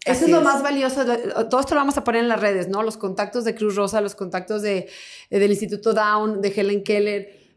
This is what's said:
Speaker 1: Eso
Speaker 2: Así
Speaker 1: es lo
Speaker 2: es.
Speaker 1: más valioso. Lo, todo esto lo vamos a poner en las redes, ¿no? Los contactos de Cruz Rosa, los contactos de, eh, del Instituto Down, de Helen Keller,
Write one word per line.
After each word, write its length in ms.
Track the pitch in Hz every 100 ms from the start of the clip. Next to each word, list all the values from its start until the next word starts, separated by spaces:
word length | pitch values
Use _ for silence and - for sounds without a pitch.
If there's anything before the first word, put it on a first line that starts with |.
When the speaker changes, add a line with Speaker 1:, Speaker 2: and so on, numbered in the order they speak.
Speaker 1:
Eso 80 | 277
Speaker 2:
Así 120 | 254
Speaker 1:
es 60 | 330
lo 80 | 330
Speaker 2:
es. 60 |
Speaker 1:
más 180 | 285 277
valioso. 420 | 285 277 262 269
Lo, 440 | 240 233 202 - 226
todo 120 | 254
esto 140 | 269
lo 60 | 302
vamos 180 | 277 285
a 60 |
poner 180 | - 233
en 60 | 240
las 120 | 214
redes, 280 | 208 190 175
¿no? 140 | 202
Los 140 | 220 220
contactos 480 | 196 185 214 247
de 100 | 226
Cruz 200 | 220 214 196
Rosa, 240 | 196 214
los 140 | 202
contactos 480 | - 185 185 185 214
de, 260 | 208 190 185 - - - -
eh, 80 | 196
del 120 | 208
Instituto 420 | 208 214 202 226
Down, 480 | 214 208 214 214 202
de 80 | 196 202
Helen 260 | 196 202
Keller, 540 | 202 208 208 202 196 - _